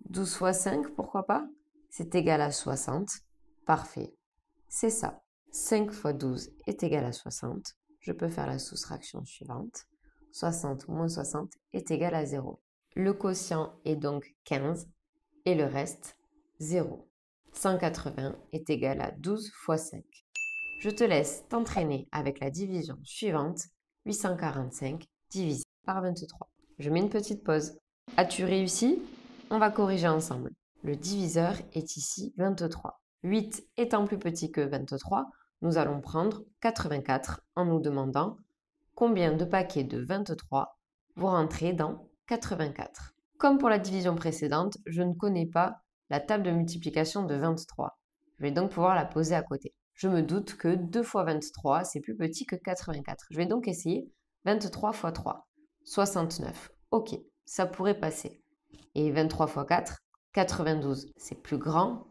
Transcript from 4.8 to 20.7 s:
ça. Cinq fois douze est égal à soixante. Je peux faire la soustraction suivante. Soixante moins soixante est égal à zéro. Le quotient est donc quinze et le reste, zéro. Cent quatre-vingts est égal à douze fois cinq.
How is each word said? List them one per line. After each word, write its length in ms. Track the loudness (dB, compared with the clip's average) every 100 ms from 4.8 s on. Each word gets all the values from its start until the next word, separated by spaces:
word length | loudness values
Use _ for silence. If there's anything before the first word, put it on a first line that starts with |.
| 0
ça. 320 | 2 2 0 _ _ _
Cinq 420 | -6 2 4 4
fois 200 | 0 -2
douze 400 | 0 0 -2 -6 -10 -8
est 160 | -2
égal 220 | 2 2 0
à 80 |
soixante. 640 | -4 -8 -8 -8 -8 -10 -16 _ _
Je 120 | -8
peux 160 | -4 -2
faire 200 | -2 -4
la 120 | -4
soustraction 640 | -6 -10 -8 -10 -10 -12 -14
suivante. 600 | -14 -10 -10 -10 -12 -20 _ _ _ _
Soixante 560 | -6 -4 -2 -4 -6 -6
moins 200 | -4 -2
soixante 460 | -2 -6 -6 -8 -14 _
est 180 | -10 -4
égal 260 | -2 0 -2
à 100 | -2
zéro. 340 | -4 -6 -12 _ _ _ -2
Le 180 | 0
quotient 600 | 2 0 -2 -2 -2 -4 -6 -2
est 100 | -2
donc 400 | -2 -4 -6 _
quinze 440 | -4 -2 0 -2 -6 -20 _ _ _ _ 0
et 100 | 2
le 80 |
reste, 540 | 2 0 -4 -8 -16 -20 _ _ _ _
zéro. 480 | -2 0 0 -4 -14 _ _ _ _
Cent 240 | -2 0 2
quatre-vingts 580 | 0 -2 -6 -6 -6 -8 -8
est 180 | -8 -2
égal 320 | 0 0 0
à 100 | -4
douze 380 | -4 -4 -4 -6
fois 260 | -8 -2 -2
cinq. 280 | -2 -12 -18 _ _ -10 -8 -8 -10